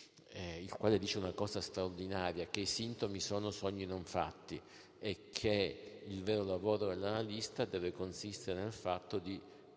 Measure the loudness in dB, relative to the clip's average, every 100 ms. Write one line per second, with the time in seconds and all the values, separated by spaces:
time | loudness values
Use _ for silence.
0 | -16 -20 -12 -6 -6 -4 -6 2 6 6
1 | 6 0 0 2 0 0 -2 0 0 0
2 | -2 0 2 0 0 0 2 0 0 0
3 | 0 0 0 0 0 0 0 0 0 -2
4 | 0 0 0 -2 -8 -8 -8 -18 -18 -6
5 | -4 -4 -2 0 4 4 2 -2 -10 -12
6 | -6 -2 2 2 2 2 4 4 2 0
7 | 0 0 0 -2 -4 -2 0 0 0 0
8 | -4 -4 -6 -4 -2 0 -2 -2 0 0
9 | 0 -2 -2 -6 -8 -18 -20